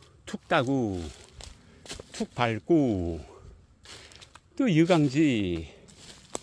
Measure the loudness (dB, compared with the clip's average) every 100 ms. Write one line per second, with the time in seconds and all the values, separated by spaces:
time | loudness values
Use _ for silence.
0 | -20 _ -14 -12 -2 -2 0 -2 -2 -4
1 | -8 -14 -20 -20 -20 -20 -20 -20 -18 -16
2 | -14 -10 -8 -2 -2 -2 2 2 2 0
3 | -2 -6 -12 -20 -20 -20 -20 _ -20 -20
4 | -20 -20 -20 -20 _ -2 2 4 4 4
5 | 4 2 2 2 0 -4 -6 -16 -20 -20
6 | -20 -20 -14 -14